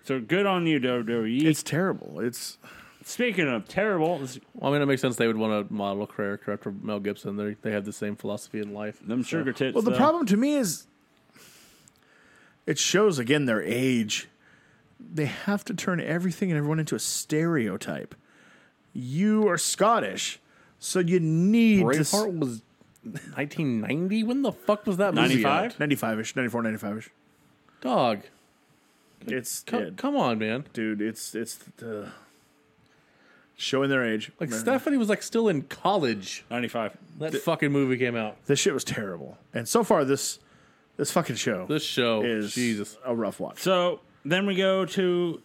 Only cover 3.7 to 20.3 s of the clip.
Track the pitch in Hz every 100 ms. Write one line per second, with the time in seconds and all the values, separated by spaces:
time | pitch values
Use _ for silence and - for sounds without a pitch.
3.7 | - 214 185 156 170 135 131 _ - 135
4.7 | 143 143 131 131 117 117 110 110 107 101
5.7 | 107 101 98 104 - 101 101 - 101 -
6.7 | 98 107 104 101 104 - 101 104 104 110
7.7 | 104 101 104 104 104 107 104 - 107 104
8.7 | 104 107 104 - 120 120 165 135 123 131
9.7 | 240 226 127 277 339 254 202 277 294 214
10.7 | 143 - _ _ _ _ - - - -
11.7 | _ - _ _ _ _ - _ _ -
12.7 | 151 - 180 214 151 117 151 135 110 82
13.7 | 117 131 123 110 - - _ _ _ _
14.7 | _ _ _ - 160 147 - - 202 -
15.7 | 202 - 175 - 165 185 160 190 156 147
16.7 | 156 156 117 - - - 151 165 160 110
17.7 | 95 - 73 50 - _ _ - - _
18.7 | _ _ - 123 143 208 214 208 170 -
19.7 | - 196 226 110 95 -